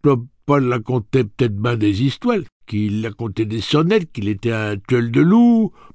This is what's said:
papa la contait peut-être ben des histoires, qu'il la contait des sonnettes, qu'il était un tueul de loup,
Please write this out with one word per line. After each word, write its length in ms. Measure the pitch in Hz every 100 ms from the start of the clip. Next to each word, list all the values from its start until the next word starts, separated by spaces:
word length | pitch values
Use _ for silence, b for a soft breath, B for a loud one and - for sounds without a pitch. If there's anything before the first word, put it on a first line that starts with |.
papa 580 | 147 127 120 _ - 143
la 220 | 127 123
contait 440 | 110 123 104 131
peut-être 300 | 107 - 120
ben 220 | 101 120 117
des 260 | 104 101
histoires, 380 | 135 - 247 220 123 _ -
qu'il 360 | 104 104 107
la 100 | 113
contait 320 | 104 113 95
des 160 | 110 110
sonnettes, 500 | - 147 165 220 165
qu'il 180 | - 101
était 240 | 101 117
un 260 | 113 107 101
tueul 340 | - 123 117
de 80 | 123
loup, 540 | 165 226 240 226 208 B B